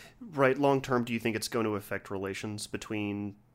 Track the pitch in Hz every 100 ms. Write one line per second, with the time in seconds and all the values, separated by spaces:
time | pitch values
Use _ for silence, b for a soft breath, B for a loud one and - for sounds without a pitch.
0 | B B 233 143 131 135 143 135 135 123
1 | 117 117 117 107 - 120 110 101 - 98
2 | - 98 98 98 107 104 - 104 - 107
3 | 104 101 104 101 _